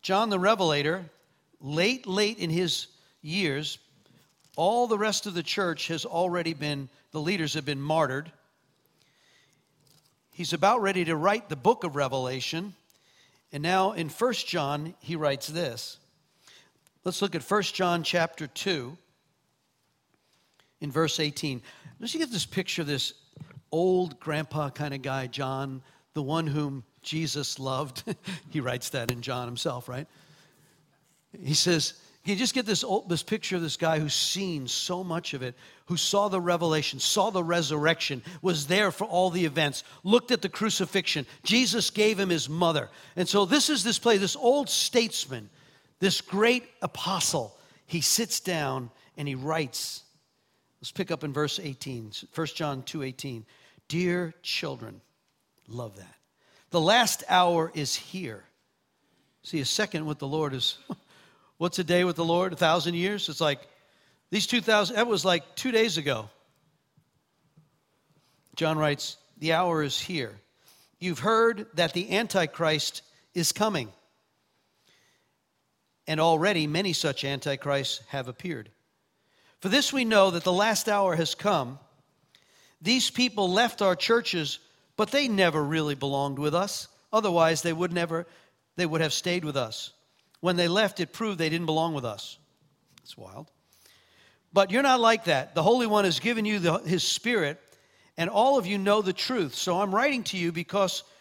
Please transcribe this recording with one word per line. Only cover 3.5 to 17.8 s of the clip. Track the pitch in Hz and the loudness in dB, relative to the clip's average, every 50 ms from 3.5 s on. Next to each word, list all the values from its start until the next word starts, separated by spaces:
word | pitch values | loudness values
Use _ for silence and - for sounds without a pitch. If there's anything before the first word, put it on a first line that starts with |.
| 135 139 156 147 - - _ _ _ _ _ _ _ _ _ _ _ _ _ _ _ | -2 -2 -4 -8 -10 -12 _ _ _ _ _ _ _ _ _ _ _ _ _ _ _
all | - 160 185 220 240 247 | 0 0 2 2 2 2
the | 233 226 | 2 2
rest | 208 214 220 202 - - | 0 0 0 0 -2 -4
of | 208 180 | -4 -6
the | 175 165 | -6 -6
church | - - - 196 175 165 147 - - | -4 -2 -2 0 -2 -2 -4 -4 -6
has | 165 156 - | -6 -6 -6
already | 233 185 170 180 185 175 175 170 165 165 | -4 -2 0 0 0 0 -2 -2 -2 -4
been, | 139 147 147 147 139 139 127 _ _ _ _ | -4 -4 -4 -4 -4 -8 -12 _ _ _ _
the | - 156 | -8 -6
leaders | 151 165 208 190 160 147 - | -2 -2 -2 0 -2 -2 -2
have | 156 139 | -4 -4
been | 139 147 135 139 | -4 -6 -4 -2
martyred. | 147 156 160 156 131 131 135 151 165 - _ _ _ _ _ _ _ _ _ _ _ _ _ _ _ _ _ _ _ _ _ _ _ _ _ _ _ _ _ _ _ _ _ _ _ _ _ _ _ _ | 0 2 2 2 0 0 -4 -6 -8 -18 _ _ _ _ _ _ _ _ _ _ _ _ _ _ _ _ _ _ _ _ _ _ _ _ _ _ _ _ _ _ _ _ _ _ _ _ _ _ _ _
He's | - 175 147 160 | -10 -6 -4 -2
about | 165 175 196 220 - | 4 4 4 4 6
ready | 202 196 196 185 175 | 4 2 2 0 0
to | 156 165 | 0 0
write | 156 151 190 208 226 220 - | 2 4 2 2 2 -2 -6
the | 160 | -10
book | 135 123 190 254 254 - | 0 4 4 4 4 2
of | 175 139 | -4 -2
Revelation. | 143 143 131 127 135 127 127 131 131 123 - - 160 180 208 185 _ _ _ _ _ _ _ _ _ _ _ _ _ _ _ - | 0 -2 0 0 -2 -2 -2 -4 -4 -6 -4 -4 -6 -6 -8 -12 _ _ _ _ _ _ _ _ _ _ _ _ _ _ _ -10
And | 147 147 | -4 -2
now | 170 185 190 190 196 220 | 2 2 4 4 2 0
in | 170 165 151 | -2 -6 -6
First | - - 220 254 233 202 - | -4 -2 0 0 0 -2 -6
John, | - - 180 147 139 143 147 151 160 185 _ | -4 -2 -2 -2 -2 -2 -4 -6 -8 -12 _
he | - - 165 | -10 -8 -6
writes | 165 151 147 139 131 - | -2 0 0 0 -2 -6
this. | - 151 165 175 139 117 113 - - - - _ _ _ _ _ _ _ _ _ - - - - _ _ _ _ _ _ _ _ | -8 -6 -4 -4 -6 -6 -8 -12 -14 -16 -18 _ _ _ _ _ _ _ _ _ -20 -20 -20 -20 _ _ _ _ _ _ _ _
Let's | 180 175 - | -8 -4 -2
look | 202 196 160 | -4 -2 -2
at | 165 131 | -4 -4
First | - 196 208 196 - - | 0 0 0 0 0 -2
John | - | 0